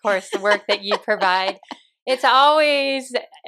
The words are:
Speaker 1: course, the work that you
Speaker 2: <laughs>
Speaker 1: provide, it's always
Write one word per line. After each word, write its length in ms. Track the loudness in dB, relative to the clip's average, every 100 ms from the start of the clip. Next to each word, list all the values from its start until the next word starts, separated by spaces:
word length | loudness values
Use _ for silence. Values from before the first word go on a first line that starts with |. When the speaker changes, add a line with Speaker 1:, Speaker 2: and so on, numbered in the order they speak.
Speaker 1:
course, 260 | -4 -4 -4
the 80 | -4
work 260 | 0 0 -2
that 140 | -4
you 140 | -2 -4
Speaker 2:
<laughs> 0 |
Speaker 1:
provide, 600 | -2 0 0 0 -2 -6 -12 -20 _ _
it's 180 | -6 -2
always 880 | 2 4 4 4 2 0 -2 -4 -6 -8 -8 -16